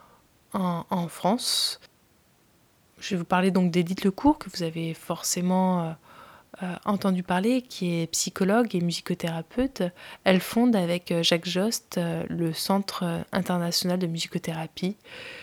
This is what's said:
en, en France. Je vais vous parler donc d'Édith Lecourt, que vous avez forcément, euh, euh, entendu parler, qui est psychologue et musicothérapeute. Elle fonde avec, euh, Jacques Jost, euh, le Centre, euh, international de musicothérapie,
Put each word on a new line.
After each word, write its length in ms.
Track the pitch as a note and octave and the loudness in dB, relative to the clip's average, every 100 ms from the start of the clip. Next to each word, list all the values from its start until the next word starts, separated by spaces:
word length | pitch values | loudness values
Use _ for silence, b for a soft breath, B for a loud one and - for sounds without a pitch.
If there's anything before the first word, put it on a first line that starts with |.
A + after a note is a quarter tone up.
| B B _ _ _ | B B _ _ _
en, 320 | G#3 F3+ E3+ - | -2 -2 -2 -2
en 180 | F#3 E3+ | -2 -2
France. 720 | - F3+ A#3+ - - - - - _ _ _ _ _ _ _ _ _ _ - | 0 2 2 2 0 0 -4 -14 _ _ _ _ _ _ _ _ _ _ -14
Je 120 | - | -6
vais 80 | F#3 | -4
vous 60 | E3+ | 0
parler 260 | F#3 F#3+ | 2 4
donc 200 | F#3 F3+ | 4 4
d'Édith 320 | E3+ E3+ F#3+ | 2 0 0
Lecourt, 340 | G3 F#3+ C#4+ D4+ | 0 2 4 4
que 120 | - | 0
vous 140 | - | -6
avez 300 | E3 E3 E3 | -6 -4 -6
forcément, 880 | D#3+ - E3+ - - F3+ F#3 F#3 F3+ | -6 -8 -6 -4 0 2 2 4 2
euh, 100 | E3 D#3+ B B B B _ - | 0 -6 B B B B _ -10
euh, 140 | F#3 F3 | -8 -6
entendu 400 | - G3+ G3+ F#3 | -2 0 2 0
parler, 380 | F3+ F#3 G#3 B3+ | 2 0 2 2
qui 320 | A#3+ - F3 | 0 -4 -2
est 140 | E3+ E3 | 0 -2
psychologue 680 | - - - F#3 G#3+ A#3 F3 | -2 -4 0 2 4 2 0
et 60 | |
musicothérapeute. 1040 | E3+ E3+ - F3 E3+ E3 E3 - C4 - F3+ B B B - | 0 -2 -4 -4 -4 -6 -6 -2 -2 0 -4 B B B 4
Elle 160 | F#3 | 4
fonde 340 | - A3+ B3 G#3+ | 4 2 4 4
avec, 360 | F3 F3 - | 2 0 0
euh, 120 | E3+ | 0
Jacques 240 | E3 E3+ F3 | 2 2 2
Jost, 500 | F3 G#3 A#3 - F#3 | -2 0 -2 -4 -4
euh, 280 | E3+ E3 - | -2 -2 -4
le 240 | E3 E3 | -2 -2
Centre, 520 | D#3+ - G3 G3 - | -2 0 0 0 -4
euh, 180 | F3 E3+ - | -4 -4 -4
international 680 | - F3+ F3+ E3+ E3+ F#3 F3+ | -2 0 0 0 0 0 0
de 100 | F3+ | 0
musicothérapie, 880 | E3 - F3 F3 D#3+ D#3+ - F#3 G#3 B B B B | -2 -4 -6 -6 -6 -8 -4 -4 -4 B B B B